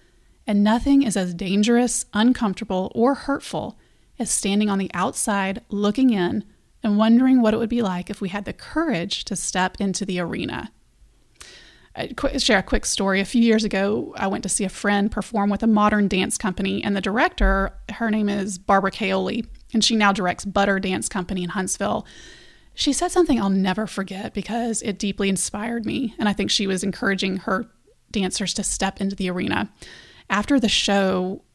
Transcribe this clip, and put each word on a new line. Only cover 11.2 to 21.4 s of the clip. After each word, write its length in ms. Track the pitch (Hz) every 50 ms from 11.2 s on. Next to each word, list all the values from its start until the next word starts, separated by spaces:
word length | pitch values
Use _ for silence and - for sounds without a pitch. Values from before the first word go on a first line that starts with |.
| _ _ _ _ - - - - - - - _ - _ -
I 120 | - - 139
qu-, 320 | - - - 277 - 269
share 180 | - - 226 190
a 60 | -
quick 240 | - - 214 - -
story. 340 | - - 202 196 190 196
A 40 | 196
few 180 | - - 240 226
years 200 | 233 220 220 214
ago, 480 | 208 - 190 196 202 214 233 320 - - -
I 80 | -
went 160 | 196 202 208
to 80 | - 202
see 140 | - - 208
a 60 | 185
friend 420 | - - - 202 208 202 196 214
perform 400 | - - 196 - - 214 202 208
with 100 | 202 196
a 60 | - 226
modern 400 | 214 208 208 208 208 208 202 190
dance 280 | 202 185 190 214 -
company, 480 | - - 196 180 - 202 190 190 202 -
and 120 | 208 202
the 40 | 196
director, 720 | 185 202 196 233 294 359 - - 208 190 190 196 196 190 - - - -
her 180 | 208 - 233 220
name 180 | 214 220 214 202
is 300 | 202 202 190 214 190 180
Barbara 320 | - - 202 196 196 190
Kaoli, 560 | - - 226 190 190 190 185 185 - 247 226 - - - - -
and 120 | - 226 208
she 120 | - 233
now 160 | 220 214 202
directs 340 | 196 220 185 - - - -
Butter 340 | 202 185 202 202 202 196 190
Dance 280 | 190 185 190 196 - -
Company 360 | - 202 180 - 196 185